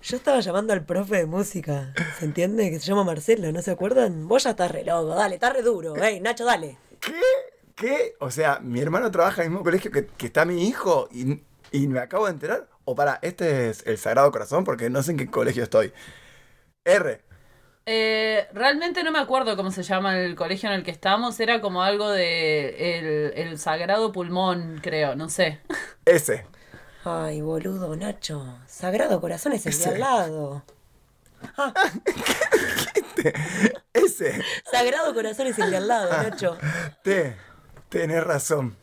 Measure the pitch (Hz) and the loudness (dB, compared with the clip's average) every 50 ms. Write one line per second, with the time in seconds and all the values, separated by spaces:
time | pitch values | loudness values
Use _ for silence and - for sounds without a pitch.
0 | - - 247 254 - 302 277 254 196 185 170 196 214 220 202 185 151 160 175 180 | -6 -6 -6 -2 2 2 2 4 2 2 0 -2 0 2 0 0 0 -2 -2 -2
1 | 202 196 214 190 165 156 165 190 202 - - 185 151 156 147 139 135 131 135 - | 0 2 2 0 2 0 0 -2 -2 -2 -4 -8 -4 -4 -4 -4 -4 -6 -4 -4
2 | 165 156 147 - 165 151 147 - 175 190 208 226 214 185 160 160 - 165 196 208 | -4 -4 -4 -4 -4 -4 0 0 0 0 2 0 0 0 0 -4 -2 0 2 2
3 | 196 180 160 151 151 - 226 226 175 160 156 175 175 196 180 - 175 202 247 262 | 2 0 -2 -2 2 2 2 4 2 -4 -4 -4 -2 -4 -2 -2 0 2 4 4
4 | 240 208 175 160 156 170 220 269 - 262 214 - 180 175 - - - 185 170 170 | 4 4 0 -4 -2 2 2 2 2 2 0 0 -2 -2 -2 -4 -2 0 0 0
5 | 165 156 165 180 214 196 185 165 233 247 269 262 226 240 233 180 160 165 151 151 | 0 0 0 0 0 0 0 0 0 2 2 2 2 2 2 2 -2 -6 -2 0
6 | 185 220 208 180 180 226 240 - 233 240 233 180 160 147 127 - _ _ - _ | 0 0 0 0 -2 -4 -2 0 2 2 2 2 0 -8 -12 -16 _ _ -16 _
7 | - - 302 339 415 523 523 554 - - _ _ _ _ _ - 214 240 277 302 | -10 -8 -2 2 4 4 4 4 0 -8 _ _ _ _ _ -4 -2 0 2 0
8 | - - - _ 143 131 123 147 156 151 139 - - 127 120 123 139 156 156 196 | 0 -2 -2 _ -8 -6 -2 0 2 2 2 0 -2 -4 -2 -2 -2 0 0 0
9 | 254 220 185 170 170 190 196 - 170 160 165 196 175 170 165 185 - 214 - 139 | 0 0 2 4 2 2 2 0 -2 -2 -2 -2 0 0 0 0 0 0 -2 -2
10 | 139 - - - - 117 - 143 160 175 180 170 175 214 262 - - 196 165 135 | -2 -2 -10 -10 -10 0 2 2 2 2 2 0 0 0 -2 0 0 2 2 2
11 | - - 123 123 127 131 147 147 - _ _ _ _ - - 143 139 143 131 127 | 0 -4 -8 -4 -2 -2 -2 -4 -6 _ _ _ _ -4 -2 0 0 2 0 -2
12 | 123 - - 196 214 202 170 139 127 160 226 - - _ _ _ _ - 127 123 | -2 -2 0 0 0 0 -2 -4 -4 -4 -4 -4 -4 _ _ _ _ -6 0 2
13 | 143 143 127 - - 165 180 - 180 165 143 135 123 113 110 - - - 110 104 | 2 2 2 0 -4 -6 -4 -2 0 0 2 2 0 -2 -2 -4 -4 -4 -4 -2
14 | - 107 117 127 139 143 131 113 104 - 135 170 190 - 131 117 117 120 123 139 | 0 2 4 6 6 6 4 2 -6 -2 -2 0 0 0 -2 -2 -2 -2 0 0
15 | 135 160 170 143 131 - - 131 117 123 131 123 117 - - 110 107 98 - - | -2 0 -2 -2 -4 -2 -2 0 0 0 0 -2 -4 2 4 2 2 2 -4 -12
16 | - - - - - - - - - _ _ _ _ _ _ _ _ 165 185 208 | -20 -20 -20 -20 -20 -20 -20 -20 -20 _ _ _ _ _ _ _ _ 4 4 4
17 | 175 143 110 - _ _ - - _ - - _ _ _ _ _ _ - 220 226 | 4 0 -4 -6 _ _ -20 -20 _ -20 -20 _ _ _ _ _ _ -2 0 0
18 | 220 220 220 220 220 220 214 208 202 - - 202 240 269 285 294 339 349 330 370 | 2 2 2 2 2 2 2 0 0 -2 -4 2 2 2 2 2 -2 -2 -2 0
19 | 339 320 311 302 277 262 254 262 269 226 208 190 196 190 185 190 180 - 196 185 | 0 2 2 0 0 2 2 2 2 0 0 0 -2 -4 -4 -6 -4 -2 -2 0
20 | 190 196 190 185 180 175 175 - 175 165 190 190 - 214 196 190 - - 160 - | 0 0 0 0 0 -2 -2 -4 -4 -4 -4 -4 -2 -2 -2 -2 -4 -6 -10 -2
21 | - 190 196 220 240 240 202 - 226 220 233 226 214 202 180 180 185 196 202 208 | 0 2 2 2 2 -4 -2 -2 0 2 2 0 0 -2 0 2 2 2 2 2
22 | 208 214 202 190 180 170 165 165 165 156 151 151 143 131 - - 151 175 170 170 | 0 0 2 2 2 2 2 0 2 2 2 2 0 -2 -4 -4 -4 -2 -2 -2
23 | 160 160 151 151 151 147 - - 165 170 160 147 - 165 156 165 175 180 196 214 | -2 -2 -2 0 -2 -2 -4 -4 -6 -6 -8 -6 -4 -2 -2 -2 0 0 2 2
24 | 226 220 190 185 175 170 180 180 190 185 180 175 170 165 160 156 - 175 156 156 | 2 0 -2 -4 -6 -2 0 0 2 2 0 -2 -4 -8 -10 -8 -6 -4 0 0
25 | 151 139 127 139 160 156 - - 180 165 151 - - - 320 - - - - _ | 0 0 -2 -4 -6 -6 0 2 2 0 0 -6 -10 -8 -8 -8 -8 -10 -16 _
26 | - - 175 160 - - 113 - - - - - - - - - - - - - | 6 8 8 8 6 2 -2 -2 -4 -16 -20 -20 -20 -20 -20 -20 -20 -20 -20 -12
27 | - 175 170 165 160 156 151 151 151 156 160 160 160 190 190 190 185 156 156 160 | -8 -6 -4 -4 -4 -4 -4 -4 -4 -4 -4 -4 -4 -4 -6 -4 -6 -6 -6 -6
28 | 185 208 202 - - - 156 147 135 127 123 123 127 - - - 175 180 185 226 | -6 -8 -8 -8 -8 -8 -8 -8 -8 -10 -14 -16 -20 -20 -14 -6 -4 -2 0 0
29 | 269 294 208 165 156 170 170 165 - 294 269 208 - 160 - 151 - - - 196 | 2 2 0 0 0 -4 -6 -4 -2 -2 -2 -2 -2 -2 0 0 0 0 2 0
30 | 254 277 254 226 180 160 156 156 147 139 139 143 - - - _ _ _ _ _ | 2 2 4 2 2 0 -2 -6 -6 -6 -8 -10 -12 -16 -20 _ _ _ _ _
31 | _ _ _ _ _ _ _ - - - - - 285 277 - 359 381 - 160 - | _ _ _ _ _ _ _ -20 -20 -16 -6 -4 -4 -2 2 0 0 0 0 -4
32 | - - - - - - - - - - 539 - - - - - - - - 440 | -4 -4 -4 -2 -2 -2 -2 -2 0 2 2 2 2 0 -2 -4 -4 0 -2 -2
33 | - - - - - 151 - - 151 165 185 180 190 214 - - _ _ _ 233 | -2 -2 -6 0 0 0 0 -2 -6 -4 0 2 2 2 2 0 _ _ _ 4
34 | 359 381 - - 190 143 - - - - - - - - - 247 240 247 269 311 | 4 4 2 0 -2 -2 -2 -2 -6 -6 -6 -8 -6 0 2 2 4 4 2 2
35 | 320 320 247 233 220 220 214 214 269 262 220 220 220 202 185 185 196 208 240 226 | 0 0 0 -2 -4 -4 -4 -2 -2 -2 0 0 0 2 2 0 2 2 2 2
36 | 202 175 170 156 143 139 - - 202 180 165 - - 151 156 170 170 151 - _ | 2 2 0 0 0 -2 -4 -2 -2 -2 -2 -2 -4 -4 -4 -4 -6 -8 -12 _
37 | _ 190 196 190 160 135 113 95 - - - - - - - - - _ - 175 | _ 0 2 2 2 -2 -4 -10 -18 -20 -20 -20 -20 -20 -20 -20 -20 _ -4 -2
38 | 170 151 160 165 160 - 156 143 - - 160 147 131 120 101 - | 0 2 0 0 2 2 0 0 2 0 0 0 0 -4 -6 -10